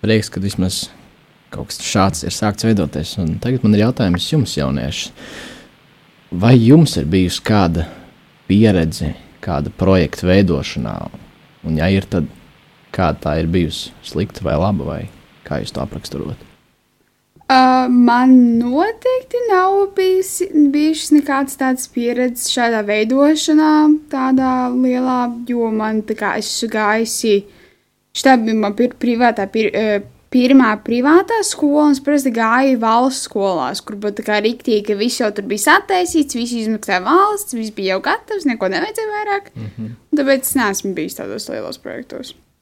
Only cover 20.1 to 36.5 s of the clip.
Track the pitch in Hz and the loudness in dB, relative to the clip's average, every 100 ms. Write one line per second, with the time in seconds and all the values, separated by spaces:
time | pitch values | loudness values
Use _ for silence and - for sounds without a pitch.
20.1 | 370 370 - 359 311 285 285 302 311 - | 2 -2 -4 -2 2 4 4 0 -2 2
21.1 | 294 285 277 277 - 262 254 - - 233 | 2 2 -2 -2 -2 -2 -2 -4 -4 -2
22.1 | 233 254 240 - - 233 226 208 208 214 | 0 -2 -2 -4 0 0 0 0 0 2
23.1 | 262 285 311 - 302 311 302 302 302 302 | 4 4 2 2 4 4 4 4 4 0
24.1 | 277 262 262 262 254 247 247 254 247 254 | -4 2 2 2 0 -2 0 0 0 0
25.1 | 254 240 233 240 240 226 220 220 220 214 | 0 -2 -4 -6 -2 0 0 0 -2 -2
26.1 | 214 208 - 214 - 233 220 214 220 226 | -4 -2 -4 -4 -6 -4 0 0 0 -4
27.1 | - 226 202 202 _ _ _ _ _ _ | -4 0 0 0 _ _ _ _ _ _
28.1 | - 269 262 220 220 202 202 247 - 240 | 0 4 4 2 0 -2 0 -2 0 -2
29.1 | 233 240 226 196 220 214 - 220 202 202 | 2 2 0 -4 -2 -2 0 0 -2 -4
30.1 | _ _ 254 247 269 240 214 - 240 262 | _ _ 0 4 6 4 0 -2 -2 4
31.1 | 330 381 453 392 - 294 294 302 277 277 | 4 4 -2 -2 -2 0 2 4 2 2
32.1 | 294 262 226 226 233 269 262 226 226 262 | 0 0 0 0 2 2 0 2 2 2
33.1 | 262 - 214 196 175 127 202 - 208 208 | -2 -6 -2 -2 0 -4 -6 -10 -8 -8
34.1 | 202 214 208 214 233 - 214 202 208 226 | -6 -4 0 -2 -4 -2 -2 0 -2 -2
35.1 | - 226 208 202 208 - 349 392 381 359 | -2 -4 -4 -6 -2 2 2 2 -2 0
36.1 | 330 285 240 233 | 0 -2 -4 -6